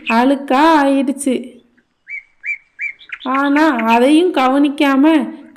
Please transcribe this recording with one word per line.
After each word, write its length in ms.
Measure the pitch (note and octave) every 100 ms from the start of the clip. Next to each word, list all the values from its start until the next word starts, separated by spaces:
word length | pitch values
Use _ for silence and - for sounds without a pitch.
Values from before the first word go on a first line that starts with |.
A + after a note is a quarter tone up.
| -
அழுக்கா 540 | A3+ B3+ C#4 C#4 C4 D#4+ D#4
ஆயிடுச்சு. 800 | C#4 C#4 C4+ C#4 - A#3+ A#3+ - _ _ _ _ - - - _ - - _ - - - - -
ஆனா 440 | C4 C4 C#4+ C#4+ D#4
அதையும் 680 | B3 A3+ A#3 B3+ D#4 F4+
கவனிக்காம 960 | D#4 B3+ C#4 C#4+ C#4+ C#4+ C4+ D4+ D#4+ A3+ - -